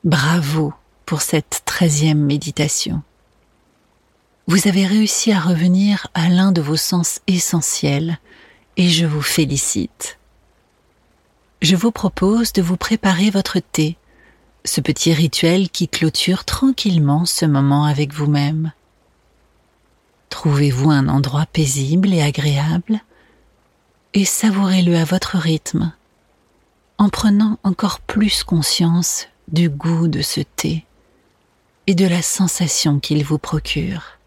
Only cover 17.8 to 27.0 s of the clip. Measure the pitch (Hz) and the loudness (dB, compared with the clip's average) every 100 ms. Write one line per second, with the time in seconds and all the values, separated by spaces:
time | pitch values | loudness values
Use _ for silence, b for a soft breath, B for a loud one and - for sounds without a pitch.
17.8 | 147 143 147 151 147 147 143 156 160 - | 2 0 -2 -2 0 0 0 -2 -6 -8
18.8 | _ _ _ _ _ _ _ _ _ _ | _ _ _ _ _ _ _ _ _ _
19.8 | _ _ _ _ _ - 160 143 147 127 | _ _ _ _ _ -4 0 2 2 2
20.8 | 147 147 135 135 131 139 160 - 147 139 | 2 2 2 0 0 -2 -2 -2 -2 -2
21.8 | 135 170 196 180 147 143 147 143 151 165 | 0 0 2 2 0 -2 -2 0 0 -2
22.8 | - 214 _ b b b b _ _ _ | -2 -4 _ b b b b _ _ _
23.8 | _ _ _ 202 190 - 220 196 196 185 | _ _ _ -2 0 0 0 2 2 2
24.8 | 175 170 160 185 - 185 160 160 - - | 4 2 2 -2 -2 -2 0 -2 -2 -4
25.8 | 170 - _ _ _ _ _ _ _ _ | -4 -6 _ _ _ _ _ _ _ _
26.8 | _ - | _ 0